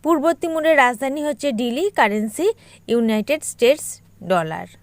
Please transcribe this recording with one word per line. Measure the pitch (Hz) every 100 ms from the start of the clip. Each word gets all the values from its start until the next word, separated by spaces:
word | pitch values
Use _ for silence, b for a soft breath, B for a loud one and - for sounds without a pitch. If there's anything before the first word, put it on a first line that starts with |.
পূর্ব | 294 330 302 339
তিমুরের | 339 320 311 302
রাজধানী | 247 233 269 285 294
হচ্ছে | 294 285 220
ডিলি, | 240 240 392 -
কারেন্সি | 226 208 214 - 359 453 b b -
ইউনাইটেড | 233 226 214 214 302 -
স্টেটস | - 240 302 - - _ _ 175
ডলার। | 180 160 165 175 -